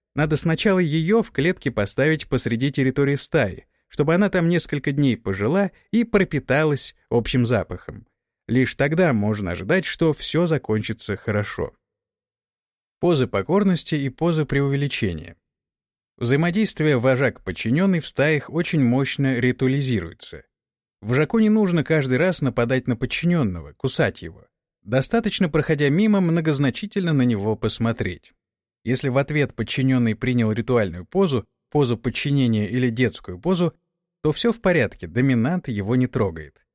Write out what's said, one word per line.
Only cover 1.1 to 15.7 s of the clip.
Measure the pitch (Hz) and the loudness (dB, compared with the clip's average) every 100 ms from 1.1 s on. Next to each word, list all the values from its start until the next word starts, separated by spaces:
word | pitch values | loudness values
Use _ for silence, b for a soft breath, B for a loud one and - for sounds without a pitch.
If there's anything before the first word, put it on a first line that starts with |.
| 226 | 0
в | - | 0
клетке | - 165 185 131 | -2 -2 -2 -4
поставить | 113 101 - 147 156 - | -2 -2 0 0 0 -2
посреди | 127 113 113 139 | -2 -2 -2 -2
территории | 143 131 131 143 139 | 0 0 2 0 0
стаи, | - 160 104 87 _ _ _ | 0 0 0 -4 _ _ _
чтобы | - 147 | -2 2
она | 180 208 | 4 2
там | 185 170 | 2 2
несколько | 175 - 147 147 | 2 0 -4 -2
дней | 139 139 110 | 2 2 2
пожила | - 95 107 190 202 b b | -2 -2 0 2 0 b b
и | 226 | -2
пропиталась | 233 202 180 143 - 139 156 139 - _ - | 2 2 2 -2 0 0 2 -2 -6 _ -2
общим | 120 110 127 120 | -2 0 0 2
запахом. | 110 80 90 - 110 - _ _ _ - | 0 -2 -10 -12 -18 -20 _ _ _ -2
Лишь | 123 123 - | 2 2 0
тогда | 143 160 175 | 0 2 2
можно | 110 104 107 92 | 2 0 -2 -4
ожидать, | 87 95 185 - | -6 -2 -2 -2
что | - 165 | 0 0
всё | 143 - 156 175 | 0 -2 0 0
закончится | 151 - 110 - 104 - 98 | 0 0 -2 -2 -8 -6 -6
хорошо. | - 104 104 - 80 _ _ _ _ _ _ _ _ _ _ _ _ - | -2 -2 -4 -6 -8 _ _ _ _ _ _ _ _ _ _ _ _ -2
Позы | 170 151 127 | 0 2 2
покорности | 98 117 196 196 170 - 151 | -2 0 2 2 0 -2 -4
и | 139 | -4
позы | - 175 156 143 | -2 0 0 0
преувеличения. | 139 139 139 139 - 101 80 - - _ _ _ | 0 0 0 -2 -2 -4 -4 -10 -20 _ _ _